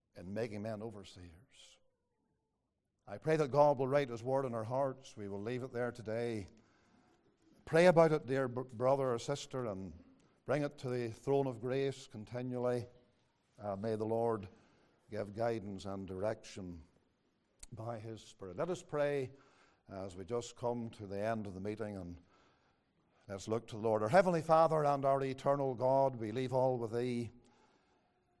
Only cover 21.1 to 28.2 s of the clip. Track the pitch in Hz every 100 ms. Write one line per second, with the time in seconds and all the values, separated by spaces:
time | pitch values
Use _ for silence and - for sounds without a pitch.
21.1 | 98 107 113 101 92 101 107 107 101 87
22.1 | 82 - _ _ _ _ _ _ _ _
23.1 | _ - 98 107 113 - 110 113 107 107
24.1 | 180 185 165 160 160 160 156 143 143 135
25.1 | 135 135 131 139 143 135 120 127 135 135
26.1 | 123 110 120 127 131 131 123 117 117 127
27.1 | 120 117 - _ _ _ _ _ _ _
28.1 | _